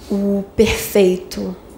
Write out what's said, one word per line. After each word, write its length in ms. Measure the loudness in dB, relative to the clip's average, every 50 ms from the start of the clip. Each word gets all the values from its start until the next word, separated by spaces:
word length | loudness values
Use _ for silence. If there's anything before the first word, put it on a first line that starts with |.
| -8 -6
o 320 | -4 -2 0 0 -2 -2 -4 -2 0
perfeito, 1000 | 2 2 2 2 -2 -4 0 2 4 4 4 2 0 -4 -8 -10 -8 -8 -8 -10 -12 -14 -20 -20